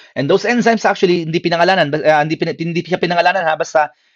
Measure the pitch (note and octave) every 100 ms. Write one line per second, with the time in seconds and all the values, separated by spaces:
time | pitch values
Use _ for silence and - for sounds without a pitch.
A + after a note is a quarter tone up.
0 | - - C#3 F#3 A#3 A#3+ A3 A3+ G#3 G3
1 | F#3+ F3 D#3+ D#3+ F3 E3+ F3 F#3+ D3+ D3
2 | D3+ D#3 D3+ D#3 E3 C3+ E3 E3+ E3 F3+
3 | F3 F3 E3+ F#3+ E3 D#3 - D#3 D3 -
4 | _